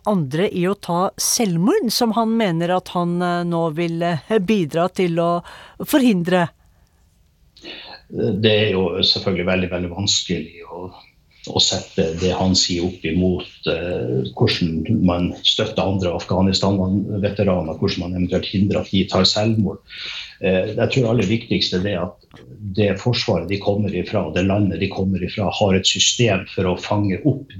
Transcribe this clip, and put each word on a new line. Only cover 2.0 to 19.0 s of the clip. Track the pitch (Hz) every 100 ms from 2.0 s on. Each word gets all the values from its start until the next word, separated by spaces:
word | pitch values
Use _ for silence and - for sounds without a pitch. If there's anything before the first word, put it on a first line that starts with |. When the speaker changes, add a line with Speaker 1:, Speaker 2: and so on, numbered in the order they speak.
| 233
Speaker 1:
han | 226 226 226
mener | 208 165 170 180
at | -
han, | 180 175 175
eh, | 175 175
nå | 175 170 165
vil, | 156 170 165
eh, | 170 160 - 220
bidra | 180 214 156 160 180
til | - 180 165
å | 170 170 - - - -
forhindre? | - 294 254 185 170 180 170 _ _ _ _ _ _ _ _ _ _ - - - - - _
Speaker 2:
Det | - - 95 110
er | 107 107
jo | 92 92 95 -
selvfølgelig | 104 101 87 90
veldig, | 92 90
veldig | 87 90
vanskelig | 85 101 - - 85 76 - -
å, | 85 92 - - _ _ _ -
å | -
sette | - 95 - - 80 85
det | 92
han | 92 92 90
sier | - 87 90
opp | - 82
imot, | 85 92 90 - - -
eh, | 82 87 - 62 64 -
hvordan | - 113 - 85 80 80 80 90
man | 87 87 - -
støtter | - 110 -
andre | 85 95 90 82
Afghanistan-veteraner, | - 92 95 95 98 98 92 98 104 104 98 - 95 92 80 -
hvordan | 98 -
man | 87 90
eventuelt | 90 92 -
hindrer | 90 101 85
at | -
de | 95